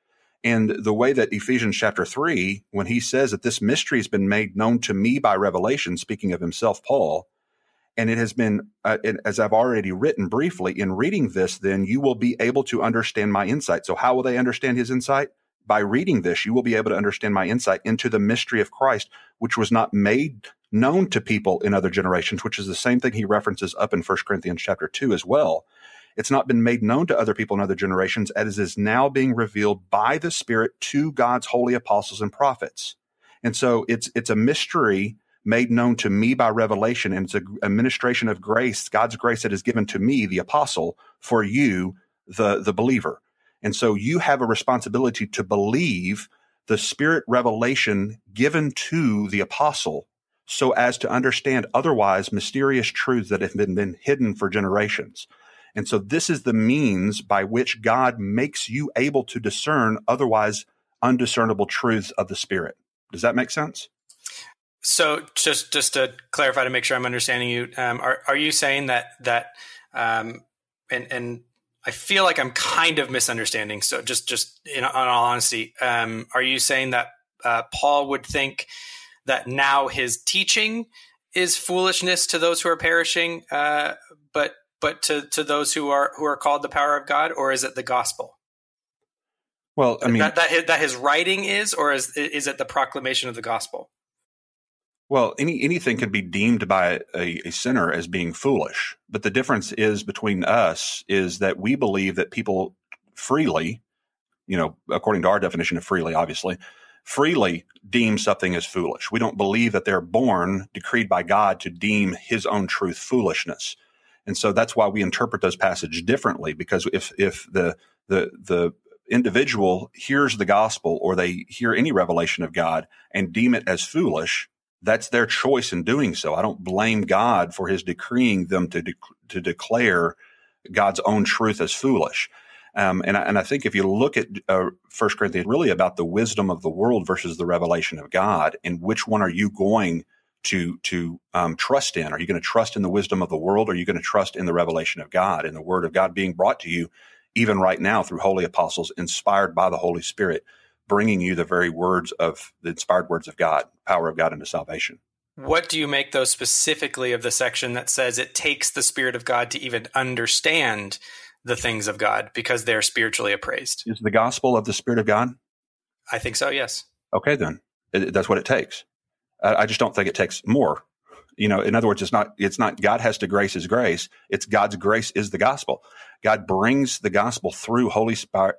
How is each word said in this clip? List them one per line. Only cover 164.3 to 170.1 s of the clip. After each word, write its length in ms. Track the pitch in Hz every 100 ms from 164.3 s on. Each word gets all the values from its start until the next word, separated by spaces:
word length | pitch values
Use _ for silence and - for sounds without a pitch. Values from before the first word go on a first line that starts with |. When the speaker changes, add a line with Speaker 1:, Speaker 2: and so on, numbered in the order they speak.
| - 127 113
Speaker 1:
of 100 | 104
the 80 |
Spirit 260 | - - 117
of 80 | 107
God? 220 | 104 123 - _ _ _ _ _ _ -
Speaker 2:
I 80 | 120
think 160 | 123 110
so, 140 | 139
yes. 360 | 139 117 - - _ _
Speaker 1:
Okay, 220 | - 147 143
then. 260 | 80 80 _ _ _
It, 220 | 98 98
that's 160 | 98 -
what 80 | 98
it 80 | -
takes. 400 | 131 - - - _ _ _ _ _
I, 120 | 101 -
I 100 | 107
just 140 | 110
don't 160 | 120 -
think 120 |
it 80 | 95